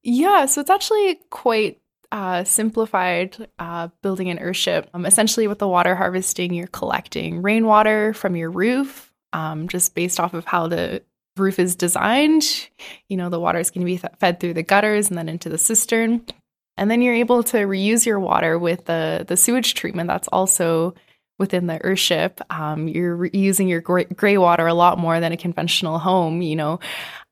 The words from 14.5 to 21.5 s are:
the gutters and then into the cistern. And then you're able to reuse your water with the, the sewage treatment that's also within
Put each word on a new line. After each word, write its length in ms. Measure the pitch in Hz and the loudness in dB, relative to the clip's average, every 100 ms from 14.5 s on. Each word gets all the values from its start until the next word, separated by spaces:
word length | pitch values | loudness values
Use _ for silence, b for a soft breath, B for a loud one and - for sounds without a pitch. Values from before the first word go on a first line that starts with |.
| 165 | -4
the 80 | |
gutters 460 | 165 196 214 208 202 | 2 2 4 2 0
and 80 | 175 | -4
then 120 | 160 | -6
into 180 | 165 165 | -8 -6
the 100 | 165 | -2
cistern. 680 | - 220 - 226 226 233 - - _ _ _ - | 0 0 0 0 2 0 -4 -20 _ _ _ -2
And 140 | 202 | 0
then 120 | 233 | 4
you're 120 | 247 | 4
able 300 | 233 240 247 | 2 4 4
to 140 | 233 233 | 2 0
reuse 460 | 202 190 202 226 - | 0 0 2 2 2
your 140 | 208 | 2
water 380 | 185 - 165 165 | 2 2 2 0
with 280 | 175 175 - | 0 -2 -2
the, 380 | 165 160 165 - | -2 -2 -4 -2
the 100 | 175 | 0
sewage 360 | - 247 233 - | 2 2 0 -2
treatment 320 | 175 175 170 | -4 -4 -2
that's 200 | 180 - | -4 0
also 640 | 185 190 - 170 165 170 180 b b _ - | 0 2 2 2 0 -2 -4 b b _ -6
within 260 | 196 | -2